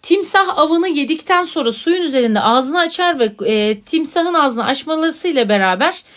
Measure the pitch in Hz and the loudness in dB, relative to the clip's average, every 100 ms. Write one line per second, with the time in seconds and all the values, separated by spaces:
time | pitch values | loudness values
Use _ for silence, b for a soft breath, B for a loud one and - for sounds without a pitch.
0 | - 370 349 392 370 - 311 330 370 294 | 2 0 2 2 2 2 2 2 0 -2
1 | 269 320 - 359 359 330 233 220 330 359 | -2 -4 0 0 0 -2 -2 0 0 0
2 | 330 262 233 208 214 247 262 349 339 339 | 0 0 2 2 2 2 0 -2 -2 0
3 | 349 302 220 214 202 214 214 208 - 320 | -2 0 -2 -2 -2 0 0 -4 -4 -4
4 | 294 349 339 339 285 226 208 277 - 320 | -2 -2 0 2 0 0 -2 -4 -4 -2
5 | 320 311 359 277 214 208 190 185 311 370 | 0 0 0 0 2 2 2 2 0 -2
6 | B | B